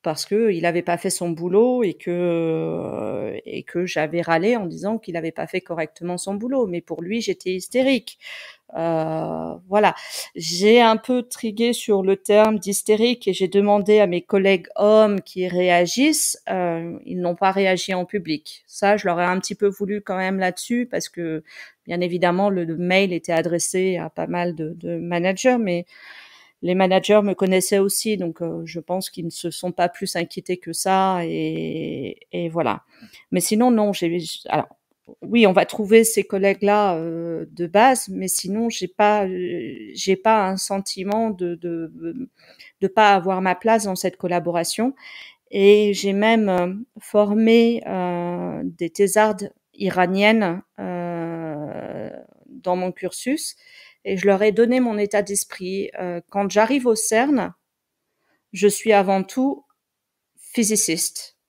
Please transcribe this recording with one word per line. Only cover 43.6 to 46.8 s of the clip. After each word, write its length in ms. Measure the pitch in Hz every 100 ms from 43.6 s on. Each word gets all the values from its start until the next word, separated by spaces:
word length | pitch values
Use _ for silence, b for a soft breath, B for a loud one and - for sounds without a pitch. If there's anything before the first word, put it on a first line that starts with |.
| 226 226 208
dans 100 | 185
cette 220 | 190 -
collaboration. 800 | 175 175 165 175 165 - 247 - B B B B _
Et 420 | 196 196 208 208
j'ai 180 | 196 196
même, 380 | 196 220 226 208
euh, 240 | 180 180 196